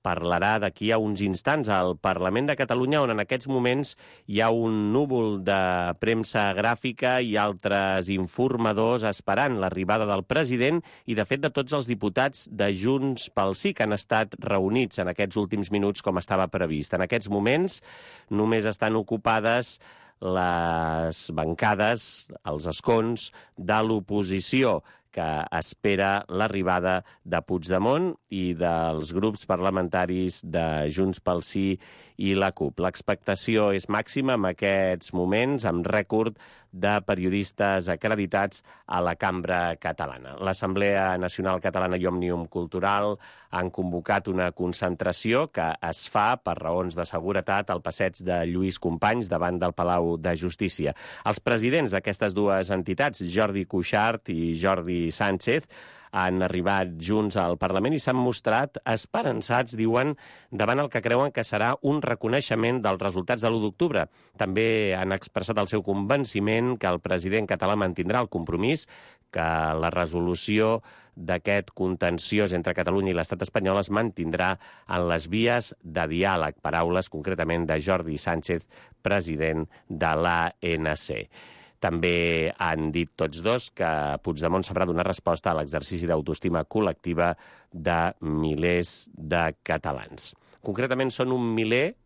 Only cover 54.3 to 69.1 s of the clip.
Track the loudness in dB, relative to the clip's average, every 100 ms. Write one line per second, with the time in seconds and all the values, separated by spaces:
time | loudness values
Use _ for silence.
54.3 | -2 -2 0 2 2 0 0 -2 0 0
55.3 | 0 0 -2 -2 -20 -20 -20 -8 -2 0
56.3 | 2 0 0 2 2 0 -4 0 2 2
57.3 | 0 0 0 0 0 0 0 0 0 0
58.3 | 0 0 0 0 -6 -4 -4 -2 -4 -2
59.3 | -2 -2 -2 -2 0 2 2 0 -4 -12
60.3 | -20 -12 -2 2 2 0 -2 2 2 2
61.3 | 0 -2 0 0 2 0 0 0 -2 0
62.3 | 0 0 2 2 2 0 0 0 -2 -2
63.3 | 0 2 2 0 0 0 2 -2 _ _
64.3 | -4 0 2 2 4 2 0 0 -2 -2
65.3 | -6 -2 0 0 0 0 -2 2 0 0
66.3 | 0 0 2 0 0 0 -2 0 -2 2
67.3 | 0 0 0 2 2 0 0 0 0 0
68.3 | -4 -2 0 0 -2 -6 -20 -20